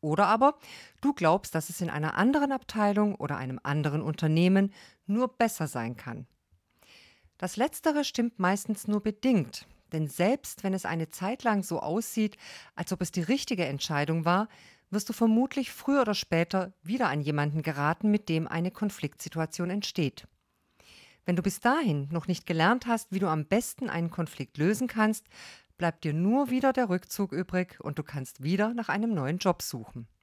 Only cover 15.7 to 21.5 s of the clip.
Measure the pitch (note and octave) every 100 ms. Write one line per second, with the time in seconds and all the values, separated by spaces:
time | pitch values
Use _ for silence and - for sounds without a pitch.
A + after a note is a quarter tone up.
15.7 | - - C#4 A#3 G3+ - E3 E3 F#3+ F#3
16.7 | - D#3+ B3 A3 C#3+ C#3+ D3 D3 D3+ D#3
17.7 | C#3+ D3 E3 G#3+ G#3 - D#3+ E3 E3 F3
18.7 | - G#3 - D3 _ - E3 D#3+ - F3
19.7 | G3+ G3+ - D3 - - _ _ _ _
20.7 | _ - - - _ - F3+ F#3